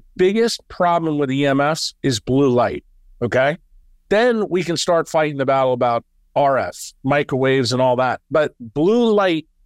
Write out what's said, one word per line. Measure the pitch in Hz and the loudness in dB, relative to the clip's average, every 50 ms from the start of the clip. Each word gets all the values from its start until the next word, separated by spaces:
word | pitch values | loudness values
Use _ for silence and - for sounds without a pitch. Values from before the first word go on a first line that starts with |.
| - _ - | -6 _ -2
biggest | - 185 190 202 226 226 233 - - _ - | 0 0 2 2 2 0 -2 -2 -6 _ -14
problem | - - 180 175 170 170 165 160 151 147 | -6 -2 0 0 0 0 0 -2 -2 -2
with | 147 131 | -2 -2
E | 131 139 143 139 | -2 0 0 0
M | 135 139 | 2 2
S | 143 147 160 - - - - _ - | 0 0 -2 -2 -6 -10 -10 _ -4
is | 139 123 107 | -4 -4 -2
blue | - - 127 135 143 131 | -2 -2 0 2 2 2
light, | 123 120 117 - 69 - - _ _ _ _ - - - 120 | 2 2 2 0 -2 -6 -12 _ _ _ _ -20 -10 -8 -6
okay? | 117 - 123 131 143 156 - _ _ _ - _ _ _ _ _ - | -2 0 0 0 0 -2 -4 _ _ _ -20 _ _ _ _ _ -2
Then | 196 208 233 254 233 220 202 147 | 0 2 2 2 2 0 -2 -2
we | 160 190 165 | -2 -4 -2
can | 160 170 143 | -2 -4 -4
start | - - 175 165 151 - | 0 0 0 0 0 0
fighting | - 160 156 151 147 139 | 0 0 0 0 -2 -4
the | 135 131 | 0 0
battle | 135 135 131 131 127 | 2 2 2 0 0
about | 123 127 120 117 117 - _ _ _ _ _ - | 0 0 0 0 -2 -4 _ _ _ _ _ -2
R | 135 143 139 135 123 | 0 2 2 2 0
F, | 98 87 - - - - - _ - | -2 -4 -8 -12 -16 -18 -16 _ -4
microwaves | 131 143 147 143 - 143 127 131 131 131 135 127 110 123 | -2 0 0 -2 -2 -2 -2 0 2 2 2 0 0 0
and | 123 | 0
all | 127 127 123 | 0 0 2
that. | 120 127 123 117 - _ - | 2 0 -2 -2 -6 _ -4
But | 139 156 151 - - - | -2 -2 -2 -2 -4 -12
blue | 123 113 - 143 156 190 220 240 240 226 | -18 -10 -4 -2 0 2 2 2 2 2
light | 208 202 196 190 170 156 156 _ _ _ _ | 2 2 2 0 0 -2 -6 _ _ _ _